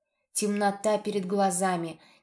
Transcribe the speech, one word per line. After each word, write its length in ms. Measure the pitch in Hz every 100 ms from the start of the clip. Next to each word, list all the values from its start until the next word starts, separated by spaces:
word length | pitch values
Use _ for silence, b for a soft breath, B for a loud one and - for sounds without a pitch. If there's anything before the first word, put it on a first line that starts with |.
| _ _ _ -
Темнота 600 | 208 208 202 196 214 208
перед 280 | 208 202 180
глазами, 720 | 202 190 180 190 180 165 156 b b